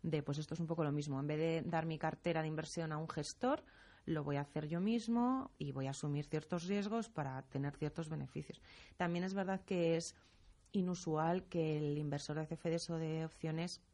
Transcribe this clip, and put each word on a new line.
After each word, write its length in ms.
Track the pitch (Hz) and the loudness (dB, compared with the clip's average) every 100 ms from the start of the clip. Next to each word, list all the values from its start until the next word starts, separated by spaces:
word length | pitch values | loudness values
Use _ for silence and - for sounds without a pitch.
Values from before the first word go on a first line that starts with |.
de, 200 | 170 151 | 0 0
pues 160 | 139 143 | 0 -2
esto 140 | 156 | -2
es 60 | 160 | -4
un 60 | 165 | -2
poco 180 | 165 | 0
lo 80 | 151 | 2
mismo. 260 | 147 147 135 | 0 0 -2
En 80 | 147 | 0
vez 120 | 151 | 2
de 240 | 165 165 170 | 2 2 0
dar 180 | 165 165 | 0 0
mi 120 | 156 | -2
cartera 440 | 156 - 175 160 | -2 -2 0 2
de 40 | 156 | 0
inversión 460 | 156 156 - 165 | -2 -4 -4 -2
a 60 | 151 | -2
un 100 | 160 | -2
gestor, 560 | - 143 - 247 311 - - - - | -4 -4 0 2 2 -2 -20 -20 -12
lo 180 | - 156 | -2 0
voy 140 | 143 143 | 2 0
a 60 | |
hacer 260 | 143 156 151 | 0 -4 0
yo 120 | 170 | 2
mismo 720 | 196 233 220 233 240 262 - - | 2 2 2 4 4 2 -2 -6
y 140 | 147 | -4
voy 140 | 135 135 | -2 -2
a 40 | |
asumir 360 | 139 151 143 147 | 0 0 0 0
ciertos 400 | 156 - 180 175 | -2 0 -4 0
riesgos 420 | 202 196 226 220 | 0 2 -2 -2
para 320 | - 139 131 | -4 -4 -4
tener 320 | - 139 143 | -4 -2 -2
ciertos 360 | - 151 156 156 | -2 -4 -2 -4
beneficios. 500 | 156 135 151 151 - - - - - | -4 -4 -8 -10 -14 -18 -20 -20 -2
También 260 | 175 170 | 0 0
es 80 | 185 | 0
verdad 300 | 196 185 190 | 0 0 -2
que 320 | - 185 165 165 | 0 2 4 4
es 180 | 165 - - - - - - | 0 -12 -20 -20 -20 -20 -2
inusual 720 | 202 180 175 - 156 160 180 180 | 0 2 0 0 2 4 2 0
que 300 | 170 156 151 | 0 2 2
el 180 | 147 147 | 2 0
inversor 400 | 147 143 - 151 | 0 -2 -2 -4
de 100 | 156 | -4
C 80 | |
F 160 | 160 170 | -2 0
Ds 200 | 165 - | 0 0
o 60 | 165 | -2
de 260 | 160 160 | 0 -2
opciones 560 | 160 - 160 160 175 - - | -4 -4 -2 -2 -4 -6 -12